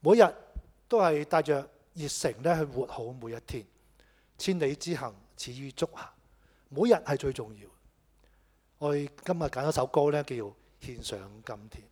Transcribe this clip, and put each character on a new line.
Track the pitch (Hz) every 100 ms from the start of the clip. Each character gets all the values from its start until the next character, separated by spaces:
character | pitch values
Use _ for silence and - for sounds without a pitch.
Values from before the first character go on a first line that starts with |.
每 | 147 226
日 | 190 - - - - _ _
都 | 233
係 | 185 151
帶 | 147 160
着 | 151 139 143 _ _
熱 | 170 147
誠 | - 147 107
呢， | 135 165
去 |
活 | 151 127 127
好 | - 117
每 | 127 113
一 | 117 -
天。 | 127 101 _ _ _ _ _ _ _
千 | - 185
里 | 143
之 | 147 - 165
行， | 123 101 _ _
始 | -
於 | 123 139
足 | - 165
下。 | - - _ _ _ _ _ _
每 | 135 226
日 |
係 | 196 - 139
最 | 139
重 | 131 110 107
要。 | 104 _ _ _ _ _ _ _ _ _ _ _
我 | 147 143
哋 | 143 -
今 | - 175
日 |
揀 | 151 127 143
一 |
首 | 156 131
歌 | - 147
呢， | 147
叫 | 143 123 104 - _ _
獻 | - 120
上 | 117 104 98 104 110
今 | 107 107
天。 | 117 104